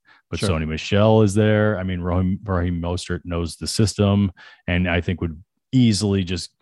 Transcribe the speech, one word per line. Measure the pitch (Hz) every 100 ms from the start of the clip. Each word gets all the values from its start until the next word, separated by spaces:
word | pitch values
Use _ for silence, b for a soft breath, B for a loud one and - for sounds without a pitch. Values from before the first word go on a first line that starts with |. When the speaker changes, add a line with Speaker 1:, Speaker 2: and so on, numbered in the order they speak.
| b b -
Speaker 1:
But | -
Speaker 2:
Sure. | 101
Speaker 1:
Sony | 80 78
Michel | 78 - 101 110 110
is | 107
there. | 101 107 107 107 92
I |
mean, | 92 87
Raheem, | 87 90 90 98
Raheem | - 90 90 87
Mostert | 87 90 - 87 90
knows | 85 85 -
the | 80
system, | - 107 - 101 101 101 - B B -
and | 87 90
I | 87
think | 95 90
would | 85 78 _ _ -
easily | 127 117 98 104 98
just | 90 90 - _